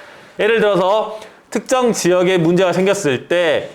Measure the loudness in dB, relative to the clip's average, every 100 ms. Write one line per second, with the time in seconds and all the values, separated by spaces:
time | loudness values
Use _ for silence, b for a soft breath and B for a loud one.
0 | B B B B 0 2 2 0 0 0
1 | -2 B B B B -8 -2 0 0 0
2 | 0 2 2 2 2 2 2 0 0 0
3 | -2 -2 -2 0 0 0 -4